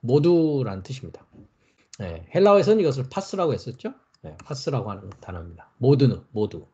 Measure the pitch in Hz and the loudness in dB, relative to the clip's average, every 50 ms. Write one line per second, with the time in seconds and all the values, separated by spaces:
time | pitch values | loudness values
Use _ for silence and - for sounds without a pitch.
0 | - 117 123 147 147 170 175 170 160 156 147 139 127 110 98 95 92 - 131 - | -2 2 2 2 4 4 4 4 2 2 0 -2 -4 -4 -6 -10 -12 -12 -14 -14
1 | - 85 - - _ _ _ - - _ _ _ _ _ _ _ _ _ - - | -14 -16 -18 -20 _ _ _ -20 -20 _ _ _ _ _ _ _ _ _ -14 -12
2 | 101 90 85 82 87 - - 170 196 208 202 202 - - 214 220 196 156 131 135 | -10 -10 -10 -12 -14 -4 0 4 6 6 6 6 6 4 4 4 4 0 0 -2
3 | 127 131 - - 196 - - 196 180 160 131 98 - - 127 - - 220 269 _ | -6 -6 -6 -8 -8 -6 -6 -2 -2 -2 -2 -2 -6 -12 -16 -12 -12 -14 -14 _
4 | _ _ _ _ _ 156 151 - - - 143 131 - - 143 123 101 107 101 98 | _ _ _ _ _ -20 -18 -18 -14 -12 -12 -8 -6 -4 -4 -4 -4 -6 -10 -12
5 | 101 95 95 - - - 90 87 82 85 85 85 - _ _ _ 117 131 143 127 | -12 -16 -18 -18 -16 -14 -12 -12 -12 -14 -18 -20 -20 _ _ _ 2 4 4 6
6 | 139 127 101 90 - _ _ 110 107 101 - 82 - _ | 6 4 2 0 -8 _ _ -4 -4 -4 -4 -12 -18 _